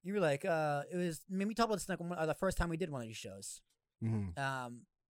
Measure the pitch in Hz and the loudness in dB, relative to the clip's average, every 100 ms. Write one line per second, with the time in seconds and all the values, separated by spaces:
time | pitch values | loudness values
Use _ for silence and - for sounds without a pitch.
0 | 175 208 170 139 190 165 151 143 143 175 | -2 2 4 4 2 2 2 0 -2 -2
1 | 175 156 - 190 202 226 226 208 - 175 | -2 -2 -4 -2 0 2 2 2 0 -4
2 | 170 175 160 151 190 180 170 165 175 139 | -2 0 0 2 2 2 2 0 -2 -4
3 | 113 110 107 98 95 - - _ _ _ | -6 -8 -10 -10 -12 -12 -16 _ _ _
4 | 113 110 98 85 135 131 123 120 - _ | 0 2 0 -2 -2 -2 -4 -8 -16 _
5 | _ | _